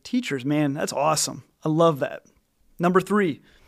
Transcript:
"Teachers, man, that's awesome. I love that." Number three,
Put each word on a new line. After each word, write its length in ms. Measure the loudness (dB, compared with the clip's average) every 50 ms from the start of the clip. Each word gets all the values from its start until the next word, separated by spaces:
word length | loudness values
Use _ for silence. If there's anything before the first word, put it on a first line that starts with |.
"Teachers, 420 | -10 -4 -4 -4 -2 -2 -6 -4 -2
man, 300 | -2 0 0 0 0 -2
that's 180 | -4 -6 -4
awesome. 520 | -2 0 0 0 0 0 -2 -4 -6 -12 -16 _ _ _ -4
I 60 | 0
love 300 | 2 4 4 4 4 2
that." 260 | -4 -6 -6 -12 _ _ _ _ _ _ _ _ _ _ _ -2
Number 220 | 0 2 2 2
three, 400 | 2 2 0 0 0 0 -2 -6 _ _ _ _ _